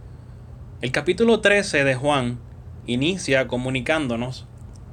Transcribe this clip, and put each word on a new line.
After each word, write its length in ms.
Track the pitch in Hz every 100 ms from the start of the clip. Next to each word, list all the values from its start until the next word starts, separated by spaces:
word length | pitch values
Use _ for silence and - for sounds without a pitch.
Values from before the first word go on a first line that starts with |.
| - - - - - - - -
El 100 | 127
capítulo 480 | 147 147 185 233 220
trece 440 | 202 202 196 151
de 100 | 139
Juan 460 | 123 143 143 120 120 - - - - -
inicia 600 | 123 147 190 - 135 123
comunicándonos 1000 | 127 127 131 117 156 135 117 123 - - - - - -